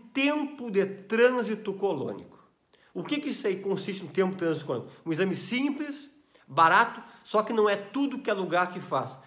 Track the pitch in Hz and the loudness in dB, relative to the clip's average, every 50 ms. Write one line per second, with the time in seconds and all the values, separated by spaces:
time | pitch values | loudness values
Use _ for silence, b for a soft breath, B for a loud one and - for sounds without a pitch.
0 | - - - 277 269 285 294 302 277 277 - - 240 233 196 196 185 190 - - | -18 -8 -2 0 2 2 2 2 -2 -4 -6 -8 -8 -2 0 2 0 0 -2 -8
1 | - - 220 226 240 247 254 247 226 208 220 214 - 202 185 - 196 196 175 139 | -6 -2 4 6 6 6 6 4 0 -2 -4 -4 -4 -6 -4 -2 -2 -2 -2 -2
2 | - - 101 92 82 - - - _ _ _ _ _ b b b b b b 185 | -4 -6 -8 -10 -12 -18 -20 -20 _ _ _ _ _ b b b b b b -10
3 | 160 - 294 294 294 285 220 - - 208 190 190 - 196 190 160 - - 190 - | -6 -4 -4 -4 -4 -6 -6 -4 -4 -4 -4 -2 -2 -4 -4 -2 -4 -6 -8 -8
4 | 180 151 - 185 190 185 185 185 175 165 160 151 156 - 139 117 - B B B | -10 -4 0 0 0 0 0 -2 -2 -2 -2 -2 -4 -4 -6 -6 -6 B B B
5 | B 165 160 151 190 196 180 131 - - 220 247 269 294 294 - 302 294 285 - | B -4 -2 0 0 0 -2 -4 -4 -4 -2 0 0 0 -2 -2 -6 -8 -8 -12
6 | - - _ b b b b b b - 135 151 165 165 170 202 233 226 - - | -16 -20 _ b b b b b b -4 4 6 6 8 8 6 4 4 0 -8
7 | B B B B B - - 214 214 214 240 220 208 208 202 196 196 - - 269 | B B B B B 0 0 0 2 2 2 4 4 4 2 0 -2 -6 -2 -2
8 | 277 277 254 - - 233 208 196 185 165 160 175 180 180 185 185 - - 156 135 | -2 -2 -2 -4 -4 -2 -2 -2 -2 0 2 2 2 0 -2 -8 -6 -2 -2 -2
9 | 123 123 - B B | -2 -2 -8 B B